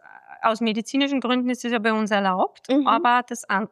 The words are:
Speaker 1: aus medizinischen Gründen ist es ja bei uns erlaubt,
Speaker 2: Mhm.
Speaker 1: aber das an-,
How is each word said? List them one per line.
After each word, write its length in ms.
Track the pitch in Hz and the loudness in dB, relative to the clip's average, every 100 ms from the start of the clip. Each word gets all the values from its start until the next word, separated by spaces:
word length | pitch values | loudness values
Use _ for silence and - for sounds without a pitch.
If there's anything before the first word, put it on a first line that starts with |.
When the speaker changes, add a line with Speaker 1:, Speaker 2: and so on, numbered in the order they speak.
| - - - - | -20 -20 -20 -4
Speaker 1:
aus 180 | - 220 | -2 0
medizinischen 600 | 226 214 208 277 277 277 | 0 -2 -2 0 0 0
Gründen 280 | 233 254 247 | 0 0 0
ist 160 | 247 | -4
es 80 | 240 | -2
ja 60 | 233 | -2
bei 160 | 220 | 0
uns 160 | 220 214 | 0 0
erlaubt, 580 | 202 196 185 240 - - | 0 0 0 -2 -4 -2
Speaker 2:
Mhm. 160 | 269 254 | 0 2
Speaker 1:
aber 360 | 226 254 247 240 | 2 2 2 0
das 180 | 240 - | -10 -4
an-, 220 | 196 214 | -4 -4